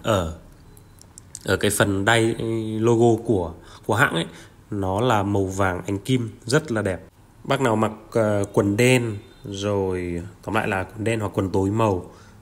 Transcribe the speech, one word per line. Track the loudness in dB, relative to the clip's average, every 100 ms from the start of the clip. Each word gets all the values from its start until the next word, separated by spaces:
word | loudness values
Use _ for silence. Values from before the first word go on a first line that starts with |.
ở, | 0 0 0 -8 -18 -20 -20 -20 -20 -20 -20 -20 -20 -10 -2
ở | 0
cái | 2
phần | 2 2 2 2
đai | 4 2 0 -4 -4 -4 0
logo | 4 6 6 4 2
của, | 0 0 -8 -18 -10 -2
của | 0
hãng | 2
ấy, | 0 -6 -10 -20 -20 -8
nó | -4 -2 0
là | 2 2
màu | 2 0 0
vàng | 0 -2 -2 -4
ánh | -6
kim, | -2 -2 -2 -10 -2
rất | -2 0
là | -2
đẹp. | -2 -4 -10 -20 -20 -12
Bác | -4 0
nào | 2 2
mặc, | 0 -2 -4
ờ, | 0 0 0 0
quần | 2 2 4
đen, | 4 4 2 -6 -12 -16 -12
rồi | -6 -2 0 0 -2 -4 -6 -8 -12
tóm | -4 -2
lại | 0
là | -2
quần | -4 -6
đen | -4 -2
hoặc | -2
quần | -2 -2
tối | 0 0
màu | 2 2 0 -4 -18 -20 -20